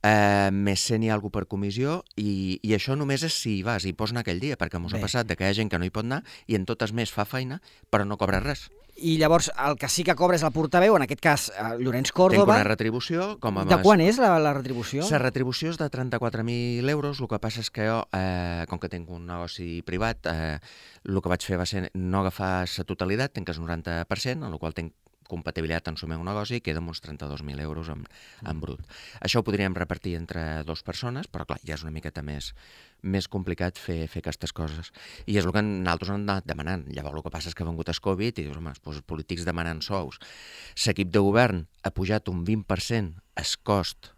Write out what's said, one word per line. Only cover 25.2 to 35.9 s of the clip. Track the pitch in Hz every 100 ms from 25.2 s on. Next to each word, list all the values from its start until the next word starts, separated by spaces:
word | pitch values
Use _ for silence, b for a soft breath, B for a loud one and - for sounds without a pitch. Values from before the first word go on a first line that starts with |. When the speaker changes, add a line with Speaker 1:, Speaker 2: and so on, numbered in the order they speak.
| _
Speaker 1:
compatibilitat | 90 80 85 80 82 -
en | 78
el | 80
meu | 80
negoci, | 87 104 104 120
queda | - 78
amb | 82
uns | 82
trenta-dos | - 73 73 71
mil | 73 71
euros | 76 76 82
en, | 73 - b b b -
en | 78
Speaker 2:
Mm. |
Speaker 1:
brut. | 78 69 - B B B
Això | - 117
ho |
podríem | 110 101 98
repartir | 92 87 90 98 85
entre | 85 85 80 78
dos | 78 78
persones, | - - 123 127 180
però | - -
clar, | 76 -
ja |
és | 76
una | 78
miqueta | 78 78 76
més, | 73 73 - - b b b b
més | 95 98 90
complicat | 101 90 85 90 -
fer, | - 85 80
fer | -
aquestes | 82 76 80
coses. | - 80 78 82 B B B B
I | 104
és | 87
el |
que | 98
nosaltres | 107 98 92